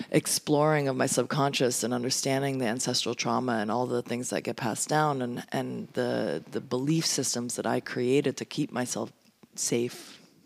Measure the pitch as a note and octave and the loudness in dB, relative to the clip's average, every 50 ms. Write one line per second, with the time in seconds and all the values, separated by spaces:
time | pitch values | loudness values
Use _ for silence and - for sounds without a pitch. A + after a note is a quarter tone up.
0 | - - - D3+ - - - - - - D3+ C#3+ D3+ D#3 D#3 D3 C#3+ C3+ C3 B2+ | -2 0 2 2 2 2 0 -2 2 4 4 6 6 6 4 4 2 2 2 2
1 | B2+ C3+ - - B2 - - C#3 C#3 C#3 C3+ - C#3 B2 B2+ - - A2+ B2 B2 | 2 2 2 2 2 2 2 2 2 2 2 2 2 2 2 0 0 0 0 0
2 | A#2+ C3 B2+ - - C#3+ C3+ C3+ C#3 C#3 C3+ C3 B2+ A2 A2+ B2+ - B2 B2 - | 0 0 0 0 0 0 0 0 0 0 0 0 0 0 0 0 -2 0 0 0
3 | - A2+ A2+ - - B2 A#2 A#2 B2+ B2+ A#2 A2 G#2 G#2+ G#2+ A#2+ B2+ B2+ B2 B2 | 0 -2 -2 -2 0 0 0 0 0 0 0 0 0 0 0 0 0 0 0 -2
4 | B2 - B2 A#2+ B2 - - D#2+ - A#2+ A#2 - - A2+ - - - - D3+ D3+ | -2 -2 -4 -4 -4 -2 -2 -2 -2 -4 -4 -2 -2 -2 -2 -2 -2 0 2 2
5 | D3+ D3+ C#3 C3+ B2+ A#2+ A#2+ B2 - - - C3+ B2+ B2+ B2+ A#2+ A2 - - - | 2 2 0 0 -2 -4 -4 -8 -8 -6 -4 -4 -4 -4 -6 -8 -10 -6 -4 -2
6 | B2 A#2+ A#2+ A#2 A2+ F#2+ C#2+ D#2+ - - - A#2 - - B2+ B2+ C3+ D3 D#3+ E3 | 0 0 0 0 0 -2 -2 -4 -6 -6 -8 -8 -6 -4 -4 -2 0 2 2 2
7 | D#3 - - - C3 - - B2 A#2+ B2 - - G2+ A2 B2 B2+ - - - B2+ | 2 0 0 0 -2 -2 -2 -2 -4 -4 -4 -2 0 0 0 0 -2 -4 -4 -2
8 | B2 B2 C3 C#3+ C#3+ C3+ C3 - A2+ - - - D3+ - - B2 B2+ A#2+ - G2+ | 2 4 4 4 4 2 0 -2 -6 -6 -4 -4 -4 -2 -2 -4 -4 -4 -4 -6
9 | A2+ B2 - _ _ _ _ _ - - - - - - B2+ A#2 A#2+ B2 - - | -6 -8 -10 _ _ _ _ _ -20 -16 -8 -6 -2 0 0 0 0 -2 -4 -10
10 | - - - - - - _ _ - | -16 -18 -20 -20 -20 -20 _ _ -20